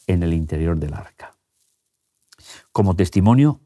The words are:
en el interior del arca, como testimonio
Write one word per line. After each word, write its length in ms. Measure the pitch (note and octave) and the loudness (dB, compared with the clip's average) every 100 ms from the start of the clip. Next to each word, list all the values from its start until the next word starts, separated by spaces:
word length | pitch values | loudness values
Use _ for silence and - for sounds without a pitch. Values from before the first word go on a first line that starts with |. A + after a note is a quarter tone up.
| - | -4
en 160 | F2+ | -2
el 100 | E2+ | 0
interior 460 | E2 D#2 D#2 E2 D#2+ | -2 -4 -4 -2 -4
del 160 | D2+ | -6
arca, 420 | D2+ - _ - _ _ _ _ _ _ _ _ _ _ _ - - _ | -10 -16 _ -20 _ _ _ _ _ _ _ _ _ _ _ -20 -20 _
como 240 | - G2 F2+ | 0 0 2
testimonio 640 | F2+ F#2+ G2 B2+ D3 C#3 | 0 2 2 4 2 0